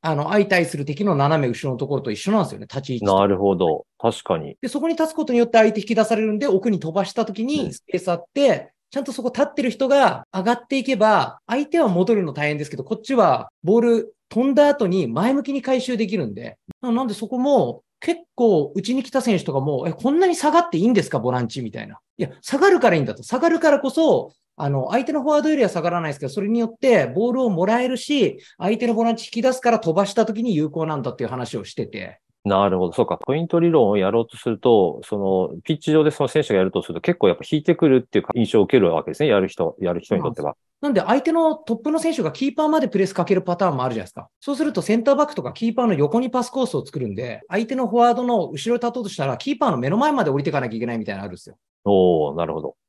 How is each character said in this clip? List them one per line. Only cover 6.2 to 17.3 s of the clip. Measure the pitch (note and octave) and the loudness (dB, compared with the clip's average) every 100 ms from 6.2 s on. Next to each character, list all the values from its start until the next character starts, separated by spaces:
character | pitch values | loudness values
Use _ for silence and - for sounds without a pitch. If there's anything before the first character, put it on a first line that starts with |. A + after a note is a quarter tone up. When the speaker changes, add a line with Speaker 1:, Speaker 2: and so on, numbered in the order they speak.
Speaker 1:
る | A3 | 0
ん | G#3 | -2
で、 | C#4+ | 0
奥 | F#3+ A3+ | 0 2
に | G3 | -2
飛 | D#3+ | -2
ば | E3 | -4
し | F#3+ | -4
た | - | -4
時 | A3 G3+ | -4 -4
に | A#3 D4 A3 | -4 -4 -4
ス | - | -10
ペ | _ F3+ | _ -6
ー | |
ス | F3+ | -4
あ | |
っ | E3+ - | -6 -4
て、 | - C#4 | 2 2
Speaker 2:
う | |
ん。 | D#3+ - _ _ | 2 -4 _ _
Speaker 1:
ち | C4+ | -8
ゃ | |
ん | |
と | C#4 | -8
そ | A#3+ | -6
こ | B3 | -6
立 | B3 | -2
っ | C#4+ | -2
て | - | 0
る | B3+ | -4
人 | - C4+ | -2 2
が | C#4 A#3+ E3+ - | 4 4 2 -8
上 | F#3 | -4
が | F#3+ | -2
っ | B3 - | -2 -2
て | C4+ | -4
い | |
け | C4 B3 | -2 2
ば、 | G#3+ G3+ B2+ - - | 4 4 2 -6 -6
相 | A#3+ D4 | -4 0
手 | E4+ | 2
は | C4+ | 2
戻 | F3 F#3 | 2 2
る | A3 | 2
の | E3+ | 0
大 | C#3 D3 | -2 -2
変 | D3+ | -2
で | |
す | D3 | -6
け | C3+ | -10
ど、 | |
こ | - A3 | -8 -8
っ | |
ち | - | -2
は | C4 F#3 B2 - _ | 2 4 2 -2 _
ボ | D3+ A3+ | 2 2
ー | |
ル | A#3 A3+ - _ _ | 4 2 0 _ _
飛 | G#3+ C4 | -2 2
ん | |
だ | C#4 D4 | 4 4
後 | C#4+ F#3+ | 4 0
に | F#3 C3+ | 0 -2
前 | A#2+ G#3+ | 0 0
向 | C#4 | 0
き | C#4+ | -2
に | C#4 | -6
回 | B3+ C4 | 0 -2
収 | B3+ A#3+ | 0 -4
で | G#3+ | -2
き | G3 | -2
る | B2 | -6
ん | |
で。 | G2 - - _ - | -8 -14 -18 _ -12
な-、 | B3+ | -4
な | A#3 | -2
ん | C4 | -2
で | |
そ | G3 | -6
こ | A3 | -6